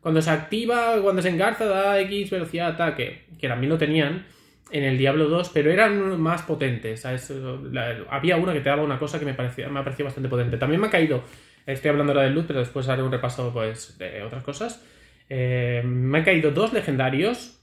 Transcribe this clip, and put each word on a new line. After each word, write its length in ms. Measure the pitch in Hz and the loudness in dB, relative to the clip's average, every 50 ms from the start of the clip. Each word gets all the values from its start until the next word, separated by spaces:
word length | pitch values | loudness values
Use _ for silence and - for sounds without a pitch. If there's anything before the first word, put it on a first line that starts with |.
cuando 220 | _ 170 160 160 | _ 2 2 2
se 80 | 156 165 | 4 4
activa, 680 | 156 151 156 - 208 220 233 226 240 240 233 233 233 214 | 0 0 0 -4 -4 -2 0 0 0 2 2 2 2 4
cuando 180 | 196 202 190 185 | 4 4 2 4
se 100 | 170 185 | 2 0
engarza, 340 | 175 160 190 220 - - 226 | 2 2 2 2 2 0 0
da 340 | 214 190 190 196 202 202 196 | 0 2 2 2 2 2 2
X 320 | 190 190 202 202 202 196 | 2 0 -2 -4 -4 -2
velocidad 380 | - 185 170 170 - 165 170 170 | -4 -4 -4 -4 -4 -2 -2 -2
de 40 | 160 | 0
ataque, 500 | 165 170 160 156 143 120 - - - - _ 165 - | 0 -2 -2 0 -2 -6 -6 -6 -14 -20 _ -12 -6
que 80 | - 131 | -4 -4
también 220 | 120 120 127 143 | -2 0 0 0
lo 60 | 160 | 2
tenían 480 | 160 160 147 156 160 147 143 165 185 185 - - _ _ _ _ _ _ - | 2 2 2 4 4 4 2 0 -4 -8 -12 -20 _ _ _ _ _ _ -6
en 140 | - 151 139 | -4 0 0
el 120 | 135 131 | 2 2
Diablo 320 | 127 135 135 139 156 156 151 | 4 4 4 4 4 4 4
dos, 220 | 160 175 175 170 | 2 0 0 0
pero 200 | - 156 143 151 | 0 2 4 4
eran 480 | 175 190 220 220 208 202 196 190 190 165 | 6 6 4 4 4 2 0 0 0 0
más 220 | 160 160 170 170 | 0 0 0 -2
potentes, 580 | - - 160 139 143 131 120 110 110 113 110 113 | -2 -4 -4 -2 0 -2 -2 -2 -4 -8 -8 -8
¿sabes? 280 | - 131 127 127 123 - 143 135 131 131 127 135 135 131 | -8 -6 -6 -6 -8 -8 -10 -10 -8 -8 -8 -10 -10 -8
La, 240 | 123 127 117 120 117 - - - | -6 -4 -4 -4 -6 -8 -8 -6
había 280 | - 139 131 165 135 | -6 -2 0 2 2
una 160 | 135 175 185 | 2 2 0
que 80 | 170 147 | 0 0
te 80 | 131 139 | 2 2
daba 160 | 139 147 151 | 2 2 2
una 160 | 147 135 127 | 0 0 -2
cosa 180 | 151 147 160 156 | -4 -4 -4 -4
que 60 | 147 | -4
me 100 | 143 131 | -4 -4
parecía, 340 | 123 127 123 123 - - 135 | -4 -4 -6 -4 -6 -8 -6
me 120 | 143 139 | -6 -4
ha 40 | 139 | -4
parecido 200 | 139 131 - 147 | -6 -4 -4 -6
bastante 240 | 135 127 - 131 123 | -6 -4 -6 -4 -2
potente. 300 | 123 123 120 120 120 120 | 0 0 0 0 0 0
También 220 | 131 131 156 175 | 0 2 2 2
me 60 | 208 | 2
ha 40 | 214 | 2
caído, 340 | 208 175 160 156 143 120 - - - - - - _ _ _ | 4 2 4 4 2 -2 -2 -8 -20 -20 -20 -20 _ _ _
estoy 220 | - 139 131 - 151 | -8 -8 -2 0 0
hablando 240 | 147 143 147 143 | 2 2 2 2
ahora 100 | 139 143 | 4 4
del 120 | 135 131 139 | 4 4 2
loot, 120 | 156 165 | 0 -2
pero 140 | 160 151 135 | -2 -2 -2
después 280 | 123 123 - 143 127 131 | -2 -2 -4 -6 -2 -2
haré 140 | 131 131 | 0 0
un 80 | 131 131 | 0 -2
repaso, 420 | 127 120 - 120 120 - 123 123 | -2 -2 -4 -4 -4 -4 -6 -4
pues, 460 | 120 120 110 110 110 113 - - - - | -4 -2 -4 -4 -6 -8 -14 -18 -14 -12
de 240 | - - - 104 | -12 -10 -10 -10
otras 220 | 101 113 117 131 127 | -12 -10 -10 -10 -10
cosas. 360 | - 143 - 220 240 240 - - - - - - - _ _ _ _ | -10 -8 -6 -8 -8 -8 -12 -20 -20 -20 -20 -20 -20 _ _ _ _
Eh, 540 | 135 127 127 123 123 123 120 120 123 120 120 | -4 -2 0 0 0 0 0 0 0 0 0
me 340 | 123 123 127 127 131 139 156 | 0 0 0 2 2 2 4
han 60 | 160 | 4
caído 280 | 185 185 160 156 151 | 4 4 4 4 2
dos 200 | 135 156 214 226 | 2 2 0 0
legendarios 840 | 247 214 - - 139 131 131 131 135 135 170 214 247 240 - - - _ | 0 -2 -2 0 0 0 0 0 0 0 0 0 -2 -4 -8 -18 -20 _